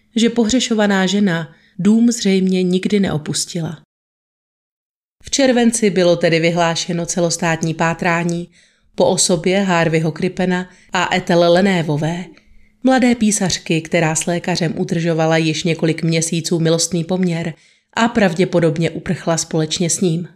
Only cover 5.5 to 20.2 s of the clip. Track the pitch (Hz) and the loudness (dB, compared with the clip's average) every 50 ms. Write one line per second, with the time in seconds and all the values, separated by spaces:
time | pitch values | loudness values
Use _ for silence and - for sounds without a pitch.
5.5 | 247 247 233 226 226 - 220 202 170 185 180 175 170 170 - 170 165 160 160 170 | 4 4 4 2 2 2 0 2 2 2 4 4 4 4 2 2 2 2 2 2
6.5 | 170 175 170 165 165 - - - 180 170 170 160 - 185 175 170 170 - 185 170 | 2 2 0 0 0 -2 -4 -4 -4 -6 -4 -4 -2 -2 -2 -2 -2 -2 -2 -2
7.5 | 165 160 - 160 156 165 175 165 165 - 180 180 170 170 170 175 170 170 170 - | -2 -2 -2 -4 -2 0 -2 -2 -2 -2 -2 -2 0 0 -2 -2 -4 -4 -8 -12
8.5 | _ _ _ _ _ _ _ _ _ - 190 - 185 - - - 185 165 165 185 | _ _ _ _ _ _ _ _ _ 0 2 2 2 2 2 0 0 0 0 0
9.5 | 185 196 202 190 175 165 165 156 160 160 160 160 151 - 185 180 180 - 185 180 | 0 0 2 2 2 2 2 2 0 0 0 -2 -4 -2 -4 -4 -2 -2 -2 0
10.5 | 180 180 180 - - _ _ _ - 185 175 - - 185 180 - 180 170 175 170 | 0 -2 -4 -8 -14 _ _ _ -2 -2 0 0 -2 -2 0 2 2 4 4 6
11.5 | 170 180 208 202 190 170 156 165 147 147 156 156 175 175 185 - - - _ _ | 4 4 4 2 2 0 0 -2 -2 -2 -2 -2 -4 -4 -8 -12 -16 -20 _ _
12.5 | - - - _ _ _ - 254 262 254 247 247 240 240 220 214 - - 196 165 | -20 -20 -20 _ _ _ 0 2 2 4 4 2 2 2 2 0 0 0 0 -2
13.5 | - - - - 170 160 160 - - 170 160 156 160 - - 185 175 170 170 185 | -2 -4 -4 -2 -2 -2 -2 0 0 0 0 0 0 -2 -2 -2 -4 -4 -2 -4
14.5 | 175 - 165 160 - - 185 - 170 170 165 170 165 160 160 160 165 160 165 160 | -2 -2 -2 -2 -2 -4 -4 -4 -2 -2 -2 -2 0 0 2 2 2 2 2 0
15.5 | 151 - - 170 160 - 175 160 156 156 - 160 165 165 160 - 175 165 156 - | -2 -2 -2 -2 -2 0 0 -2 -2 0 -2 0 0 0 -2 -2 -4 -4 -2 -2
16.5 | 180 165 165 160 165 165 165 - 190 170 165 165 185 185 185 180 165 165 170 165 | -2 0 2 2 2 0 0 -2 -4 -4 -4 -4 -2 -2 0 -2 -2 -2 -4 -6
17.5 | 151 - _ _ _ _ _ _ _ - 226 233 - 233 208 185 165 185 180 - | -8 -10 _ _ _ _ _ _ _ -2 -2 0 2 2 2 2 2 0 0 0
18.5 | - 175 170 160 147 170 165 - - 170 - - 175 - - 175 165 156 - - | 2 2 2 2 2 0 -2 -2 -4 -6 -6 -6 -6 -4 -2 -2 -2 -2 -4 -4
19.5 | - 160 156 156 160 - 185 160 - - 202 180 160 175 | -2 -2 -2 -2 -2 -4 -2 -2 -2 0 0 0 0 -2